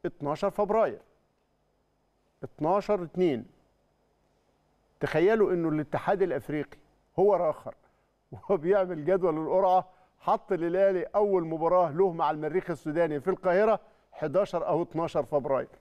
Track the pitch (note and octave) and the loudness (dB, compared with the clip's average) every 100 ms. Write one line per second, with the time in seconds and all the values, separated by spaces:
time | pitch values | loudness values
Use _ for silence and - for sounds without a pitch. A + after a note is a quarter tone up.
0 | C3+ - C#3+ D#3 G3+ - G3+ G3 F#3 G#2+ | -10 -8 -8 -4 -4 -2 0 2 0 -2
1 | _ _ _ _ _ _ _ _ _ _ | _ _ _ _ _ _ _ _ _ _
2 | _ _ _ _ C3 - D3+ G3 F#3+ G#3 | _ _ _ _ -18 -6 -2 0 0 -2
3 | E3 F3+ F3+ B2 - _ _ _ _ _ | -2 0 0 0 -6 _ _ _ _ _
4 | _ _ _ _ _ _ _ _ _ _ | _ _ _ _ _ _ _ _ _ _
5 | D3 D#3 F3+ A3+ F#3+ F3+ E3 D#3 D3 D3+ | -2 2 2 4 2 2 -2 -2 -4 -4
6 | - G3 F#3 C#3 - D3+ C#3 - _ _ | -2 0 0 -2 -6 -8 -8 -14 _ _
7 | _ - G3+ F#3 E3 - A#2+ - _ _ | _ 0 2 4 0 -4 -12 -18 _ _
8 | _ _ _ A#2 - F#3+ E3 G3+ F#3 E3 | _ _ _ -18 -4 -2 2 0 0 -4
9 | D3 F#3+ F3 D#3 D#3+ F#3 F#3+ F#3 - _ | 0 2 2 0 0 2 4 2 0 _
10 | _ _ - A3 - F3+ E3+ F3+ G3 F#3+ | _ _ -2 -2 -2 -2 0 2 2 2
11 | D#3 G3+ G#3 F#3+ D#3+ D#3+ E3 F3+ E3+ D3+ | -2 0 2 2 0 -2 2 4 2 2
12 | G3 E3 D3+ D#3 D3+ F3 F3 D#3+ D#3 D3+ | 0 2 -2 -2 -2 -4 -4 -8 -4 0
13 | E3 D3 F3+ F#3 F3+ F3 A3 G3+ _ _ | 0 0 -4 -2 2 2 2 0 _ _
14 | _ - D#3 E3+ G3+ E3+ - D#3+ E3+ D#3+ | _ -8 -2 0 0 -4 -2 -2 -2 -4
15 | E3 D#3+ C3 D3 C3+ C3 B2+ - | -2 -2 0 -2 0 -2 -4 -16